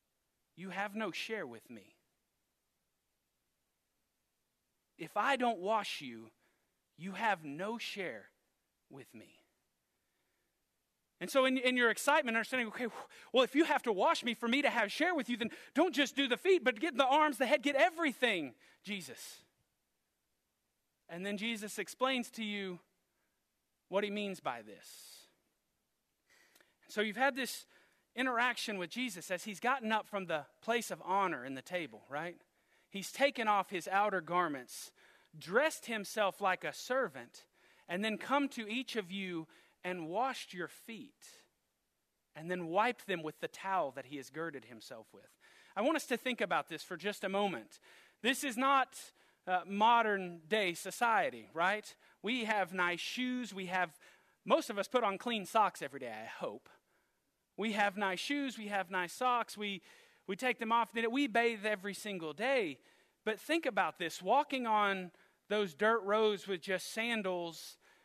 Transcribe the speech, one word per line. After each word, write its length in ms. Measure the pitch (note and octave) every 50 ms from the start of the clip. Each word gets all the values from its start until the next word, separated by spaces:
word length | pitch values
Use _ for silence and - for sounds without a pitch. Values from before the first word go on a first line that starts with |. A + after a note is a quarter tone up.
| _ _ _ _ _ _ _ _ _ _ _
you 140 | D#3+ F3+ F#3+
have 240 | F3 F#3+ G3+ G#3 G3+
no 180 | A3 A3 F#3+ D#3+
share 340 | - - - A3+ G#3+ E3+
with 240 | B2+ A#2 A2 - -
me. 260 | B2 G#2+ F#2+ - _ _ _ _ _ _ _ _ _ _ _ _ _ _ _ _ _ _ _ _ _ _ _ _ _ _ _ _ _ _ _ _ _ _ _ _ _ _ _ _ _ _ _ _ _ _ _ _ _ _ _ _ _ _ _ _ _ _ _ _ _ -
If 180 | E3 D3+ -
I 200 | G#3 G#3+ C4+ C#4
don't 220 | B3 B3 A#3+ A3+ E3+
wash 420 | F3+ G3 A3+ G#3+ G3+ - - - D3+
you, 280 | B2 A#2 A2 A2+ G#2+ - _ _ _ _ _ _ _ _ _ _ _ _
you 160 | - D#3+ G3 F#3+
have 320 | F3+ A3+ A3 G3 E3+ D#3
no 340 | C#3+ C#3 D#3 F#3 G#3+ A#3 A3+
share 480 | - - - G3+ F#3 D#3 A#2 G#2 F#2+ - _ _ _ _ _ _ _ _ _ _ _ -
with 220 | - C3+ A#2+ - -
me." 240 | A2+ G#2+ - - _ _ _ _ _ _ _ _ _ _ _ _ _ _ _ _ _ _ _ _ _ _ _ _ _ _ _ _ _ _ _ _ _ _ _ _ -
And 100 | F3 F#3
so 140 | - C#4 C4
in, 120 | C4 B3+
in 200 | C4 A#3+ B3+ B3+
your 140 | B3 A#3+ A3+
excitement, 460 | G#3 - - D4 C#4+ D#4+ D4 A#3+ A3+
understanding, 320 | A3+ G#3+ - C4 B3+ A#3 G#3+
"Okay, 180 | F#3+ - B3 A3 - - - - - - - - -
well, 120 | B3+ B3+
if 100 | - -
you 100 | C#4+ E4
have 180 | C#4+ D4 B3+ -
to 100 | B3 G#3
wash 320 | F3+ A3+ D#4 E4 - -
me 100 | B3 A3+
for 140 | - A#3+ A#3
me 140 | A#3+ C#4+ C#4
to 80 | A#3
have 200 | G3+ A#3+ G#3+ G3+
share 240 | - - D4+ F4+ F4+
with 140 | D4+ A#3+ -
you, 80 | A#3+
then 140 | G3+ A#3+ A3 - - - - -
don't 200 | C4 E4+ F#4 A#3+
just 220 | B3 C#4 - -
do 120 | C4+ C#4 B3+
the 80 | A#3+
feet, 280 | - - F#4 F#4+ E4 A#3
but 160 | B3 A#3+ G#3
get 160 | D4+ F4 C4+
the 100 | A3+ C4+
arms, 320 | B3+ C4+ D#4 D4+ D4+ C4+ -
the 80 | C4
head, 160 | A3 C#4+ D4+ A3
get 140 | C#4+ C#4
everything, 800 | C4+ D#4 F#4 E4 E4 E4+ D4 A3+ - B3+ A#3+ G#3 F3 D3 B2+ A2+ - _ - - _ -
Jesus." 580 | F#3 G#3 G3 D#3 C3+ A2+ - - - - - - _ _ _ _ _ _ _ _ _ _ _ _ _ _ _ _ _ _ _ _ _ _ _ _ _ _ _ _ _ _ _ _ -
And 160 | E3+ F3 F#3
then 120 | G3+ G#3
Jesus 420 | F#3 G#3+ A#3 A#3 G#3 G#3 G3+ - -
explains 520 | F#3 - - - B3+ C4 C4 B3 A#3 - -
to 120 | A3 A3+
you 340 | G#3 G#3 G3+ G3 F#3+ F3+ E3 - _ _ _ _ _ _ _ _ _ _ _ _ _ _ _ _ _ _ _ _ -
what 160 | F3 G3 G#3
he 60 | G#3
means 300 | G3+ G#3+ G#3 G3 F#3 D#3
by 220 | - C#3+ B2 A#2+ G#2+
this. 640 | G#2+ G2 F2 - - - - - - - - - - _ _ _ _ _ _ _ _ _ _ _ _ _ _ _ _ _ _ _ _ _ _ _ _ _ - _ _ _ _ _ -
So 140 | - G#3+ G#3
you've 140 | A3 F#3+
had 200 | A3+ C4 C#4 C4
this 300 | C4 B3+ - - - - - _ - _ _ _ _ _ _ -
interaction 600 | A3+ B3+ C4 B3 A3+ A#3+ B3+ A#3 - - A#3 G#3 F#3+
with 100 | F3 E3
Jesus 400 | - A#3 B3+ B3 F3 F3+ - -
as 140 | F#3 F3 -
he's 160 | A3 G3+ E3+
gotten 320 | - A#3 C4+ C4+ A3+ G#3+ A3
up 140 | G#3+ G3
from 200 | - - G3 F#3
the 200 | E3+ E3 D3+ C#3 - _ _ -
place 280 | - A#3 A#3+ - -
of 120 | F#3 D#3 -
honor 400 | E3+ F#3+ G3+ G3 F#3 D#3+ B2+ A#2+
in 100 | C3+ C3+
the 80 | C3 B2+
table, 400 | - F3+ F3+ D#3+ B2+ A2 G#2 - -
right? 280 | C3+ D3 E3 F3+ E3+ - _ _ _ _ _ _ _ _ _ _
He's 240 | - G3 F3+ - -
taken 360 | - C4+ C#4+ - B3 A3+ A3
off 200 | G#3 G3 F3+ -
his 180 | G3+ F3 - F#3
outer 340 | F#3 G3 G#3 G#3+ G3+ F3+ D#3+
garments, 680 | D3+ E3+ F3+ F3 D#3+ C#3+ C3+ B2 - - - - - - _ - - - _ _ _ - D#3
dressed 480 | - D#3 F#3 A#3+ D4 D#4+ - - -
himself 540 | A#3 A#3 G#3+ G3 - - A3 G#3 F#3+ - -
like 240 | G3+ F#3+ F3+ - -
a 80 | D3+ C3+
servant, 720 | - - - B3 C4+ B3+ F#3 C3+ C3 A#2 A#2+ - - - _ _ _ _ _ _ _ _
and 160 | - F3 G3 G#3
then 140 | A3 G#3+
come 320 | G#3 - - C4 C#4+ C#4+ C4+
to 160 | - A#3+ A3
each 300 | G3+ A3 B3+ B3+ - -
of 160 | A3+ G3 E3+ F#3+
you 340 | G3 F#3+ F#3 F3 D#3+ D#3+ - - - - _ _ _ -
and 240 | F#3 F#3 F3+ D#3+ D#3
washed 460 | F3 G#3+ B3 C4+ A#3+ - - - -
your 140 | F3+ E3+ D3
feet, 580 | - - - - A3+ G3+ - - _ _ - - - - - _ _ _ _ _ _ _ _ _ _ _ _ _ _ _ _ _ -
and 140 | D3+ D#3 E3+
then 180 | F3+ F3+ E3+ D#3+
wiped 380 | E3 G3 A3 B3 A3+ - -
them 160 | - F#3+ E3+ D#3+
with 180 | A#3 - -
the 80 | F3 D#3+
towel 420 | - - - F#3+ G3 F#3 D#3+ C3+
that 160 | B2 C3+ B2+
he 100 | B2+ D3
has 140 | C#3 B2+ -
girded 360 | C3+ D#3 E3 E3 C#3+ C3 A2
himself 400 | - B2 A2 - - B2+ A2+ A2 _ -
with. 160 | G2+ G#2 - _ _ _ - - - - - -
I 80 | G3 G#3+
want 140 | C#4+ E4
us 100 | C#4+ -
to 100 | - -
think 240 | A3 - B3+ B3 -
about 280 | G#3+ F3+ E3+ D#3 C#3 -
this 140 | E3 D3+ -
for 140 | - F#3
just 280 | D3+ E3 G#3 G3+ - -
a 40 | F#3+
moment. 500 | F#3+ G3 G#3 G3 E3+ A#2 A2 G#2 - - _ - - - - - _ _ -
This 220 | A#3 C4+ - -
is 120 | C#4 A3+
not, 420 | A3+ C4+ C4+ C#4 C4+ C4 - - - - - - _ _ _ _ _ _
uh, 160 | F3+ F#3 F3+ E3+
modern 720 | F3 G3 G3+ G#3+ A3+ A#3+ A#3 A3 G#3+ G#3 F#3+ F#3 F3+ E3+ E3+ D#3
day 280 | D#3 G#3 G#3+ G3+ F3+ E3+
society, 720 | - - F#3+ - - A#3+ A#3 A3 G3+ E3+ C3 A#2+ A#2 G#2+ G2 -
right? 400 | D#3+ E3+ F#3 G#3 G#3+ G#3+ - - - _ - _ _ -
We 220 | G3+ B3+ B3+ A3+
have 280 | G#3+ A3 G#3 F#3 E3 F#3
nice 280 | F#3 F3+ F3 F3 E3
shoes. 520 | - - - A#3+ B3+ B3+ B3 B3 B3 F#3+ G3
We 140 | G3 F#3
have, 320 | F3 F#3 F#3 F3+ E3+ - - - - - _ _ _ _ _ -
most 260 | E3+ A#3+ E4 - -
of 80 | A3 G3+
us 80 | F#3+
put 160 | - - B3 A#3
on 160 | G3+ F#3+ E3+
clean 280 | - A#3+ A#3 G#3+ F#3
socks 360 | - - A3+ G#3 F3+ - - E3
every 160 | C3+ C#3 C3+
day, 140 | B2+ A#2 A2
I 140 | A2 A2+
hope. 420 | - - - - G#2+ G#2 B2 - - - _ _ _ _ _ _ _ _ _ _ _ _ _ _ _ _
We 160 | - G3+ A3+ G3+
have 240 | G#3+ G3+ G3+ F#3
nice 240 | G3+ G#3 F#3+ F#3 F3+
shoes. 360 | - - C#4+ C#4+ C#4 C4+ G#3+
We 120 | A#3 G#3+ G#3
have 200 | G3+ G3 F#3 E3+
nice 240 | G3 F#3 F3 E3 -
socks. 460 | - B3+ B3+ B3 A#3+ - - - G#3
We, 240 | G#3+ G#3 G3 E3+ - - - - - - _ _ _ -
we 80 | G3+
take 240 | - B3+ B3+ A#3+ -
them 100 | A#3+ A3
off. 220 | A#3 A#3 A3+ - -
Then 180 | A#3 A3+ A3+
we 160 | A#3 C#4 C#4+
bathe 400 | B3+ G3+ A#3 A#3 A#3 A#3 G#3 G3
every 280 | G#3+ G#3+ G3 F3+ G3+ F#3
single 380 | - - G#3+ G3 F3+ D#3+ D#3 D3
day. 460 | D3+ A3 C4 C#4 B3+ G#3 D#3 C3 - _ _ _ _ _ _ _ _ -
But 160 | G#3+ A3 G3
think 260 | - - D#4 E4+ E4
about 320 | C#4 G#3 G3+ F#3 D#3 - -
this, 240 | F3 D#3+ - - F3+
walking 420 | F#3 A#3 C#4 D4 - C#4 C4 A#3+
on 460 | A3+ A3 G#3+ G#3 G3+ G3 F#3+ F#3 F3 - _ _ _ _ _ _ -
those 260 | G3+ G#3+ G#3 F#3 D3+
dirt 280 | - G#3 A3 A#3 A3+ F#3+
roads 420 | G3 G#3 A3 A3 G#3+ G#3 F#3 -
with 140 | F#3 G3 F3
just 320 | - G3 F#3 F3 - - -
sandals, 840 | A3 A3 A#3+ A#3 A3 G3 F#3+ F#3 F3+ E3+ E3+ D#3+ - - - - - _ _ _ _ _